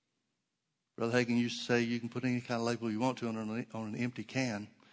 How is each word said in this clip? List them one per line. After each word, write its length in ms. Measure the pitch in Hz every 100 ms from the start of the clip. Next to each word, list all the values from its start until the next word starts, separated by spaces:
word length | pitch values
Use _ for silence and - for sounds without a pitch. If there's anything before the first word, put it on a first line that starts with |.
| _ _ _ _ _ _ _ _ _ -
Brother 280 | 113 123
Hagin 140 | 120 120
used 220 | 120 -
to 40 | -
say, 160 | 120
"You 180 | 117 120
can 80 | 117
put 160 | 123
any 160 | 127 123
kind 200 | 120 117
of 60 | 117
label 240 | 117 113
you 80 | 107
want 200 | 127 123
to 100 | 120
on 80 | 113
an, 300 | 107 110 123
on 160 | 113 110
an 80 | 107
empty 280 | 123 123
can, 420 | 107 131 127 104 104 - -